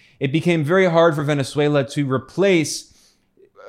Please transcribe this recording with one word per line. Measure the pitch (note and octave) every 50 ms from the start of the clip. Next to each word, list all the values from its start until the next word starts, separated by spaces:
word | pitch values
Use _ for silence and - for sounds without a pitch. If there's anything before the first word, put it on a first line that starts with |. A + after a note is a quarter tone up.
| _ _ _ -
it | C#3 C3+
became | C#3 D#3+ - F3 E3+ D#3+ D3
very | D3 F3+ F#3+ F#3 F3
hard | E3 E3 E3+ E3+ D3
for | D#3 D3
Venezuela | D3 D3 C#3+ B2+ - - C#3+ D3 D3 D3 C#3+ C3+ -
to | - D3+ C#3+ B2+
replace | C3 B2+ C3 - - E3+ F#3+ G3+ F#3 E3 D3 - - - - _ _ _ _ _ _ _ _ _ _ _ _ _ _ - F#2+